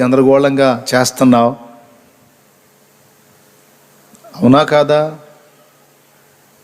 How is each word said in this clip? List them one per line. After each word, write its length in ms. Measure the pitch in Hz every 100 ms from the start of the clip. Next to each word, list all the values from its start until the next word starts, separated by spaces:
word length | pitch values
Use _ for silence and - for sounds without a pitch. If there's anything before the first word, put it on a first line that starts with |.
గందరగోళంగా 840 | 127 131 131 135 143 139 135 120 - 123
చేస్తున్నావు?" 600 | 123 - 135 120 120 - - - - _ _ _ _ _ _ _ _ _ _ _ _ _ _ _ _ _ _ _ _ _ _ - - -
అవునా 280 | 123 139
కాదా? 520 | 151 147 143 151 156 156 - - _ _ _ _ _ _ _ _ _ _ _ _